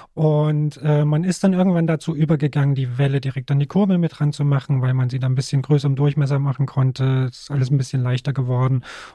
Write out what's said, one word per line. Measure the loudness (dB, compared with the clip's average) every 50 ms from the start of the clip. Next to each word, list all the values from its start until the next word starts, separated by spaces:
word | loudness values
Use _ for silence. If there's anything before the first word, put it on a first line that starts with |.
| -20 -12 _
Und, | -2 0 2 2 2 2 2 2 0 0 -2 -4 -4 -2
äh, | 0 2 2 2
man | 2 2 0 0
ist | 0 -2 0 0
dann | 2 2
irgendwann | 2 2 2 2 2 2 2
dazu | 0 -2 -2 -4 -2
übergegangen, | 0 0 2 2 2 0 0 0 0 0 2 0
die | 0 -2 -4 -2 0
Welle | 0 0 0 0
direkt | -2 -4 -6 -6 -4 -2
an | 0 0
die | 0
Kurbel | 0 0 0 2 2 2 2
mit | 0 0 -2 -2
ranzumachen, | -2 -2 0 0 0 0 0 0 0 0 0 0
weil | 0 0 0
man | 0 0 -2
sie | -2 -2
dann | -2 0
ein | 0
bisschen | 0 -2 0 -2 -2 0
größer | 2 2 2 2 2
im | 0
Durchmesser | 2 0 0 2 0 0 0 0 0
machen | 0 -2 -2 -2 -2 -2
konnte. | 0 0 0 0 0 0 0 0 0 0 0 -2
Es | -4 -10
ist | -10 -6
alles | -2 -2 0 0
ein | 0 0
bisschen | 0 -2 -2 -2 0
leichter | 0 -2 -2 -2 -2 -2
geworden | -2 -2 0 0 0 0 0 0 -2 -2 -6 -12 -18 -20 -20 -20